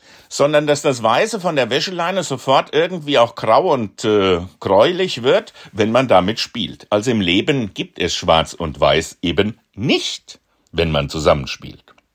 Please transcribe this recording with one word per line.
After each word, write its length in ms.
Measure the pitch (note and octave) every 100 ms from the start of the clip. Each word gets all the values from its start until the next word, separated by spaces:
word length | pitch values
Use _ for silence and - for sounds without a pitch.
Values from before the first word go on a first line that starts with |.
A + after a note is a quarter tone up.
| _ - _
sondern 400 | - C#3+ D3+ D3+
dass 140 | C#3+
das 200 | D#3 B2
Weiße 380 | A2 B2 A3 A3
von 160 | F3 D3+
der 140 | A#2+
Wäscheleine 540 | C3 G3 F3+ E3+ F#3+
sofort 500 | D#3+ B2+ - C#3 F3
irgendwie 440 | C#3 F3 F#3 D3 C3+
auch 160 | A#2
grau 400 | - A2 A#2 F3+
und, 300 | C#3 G#2+ -
äh, 380 | A2+ G#2+ F#2+ F2+ F2+ -
gräulich 640 | - G2 C3+ F3+ F#3 -
wird, 300 | A#2+ E3+ D#3+ - -
wenn 200 | G2 G#2+
man 180 | A#2+ C3
damit 320 | F#2+ F#2 A#2
spielt. 440 | - B2 F2+ - -
Also 220 | G#2 G#2+
im 100 | A2+
Leben 520 | F2+ F2+ E3 C#3 G#2
gibt 240 | - G2+ -
es 160 | F2
schwarz 400 | - F2+ D#2+ D#2+
und 260 | - E2 C2
weiß 400 | C#2+ D2+ - -
eben 360 | F2 D2+ G#2 - _
nicht, 640 | - B2+ D#4+ - - - - _ _ _
wenn 180 | - E2
man 180 | D2+ C#2+
zusammenspielt. 760 | D#2+ D#2 D#2 B1+ - - - _ _ _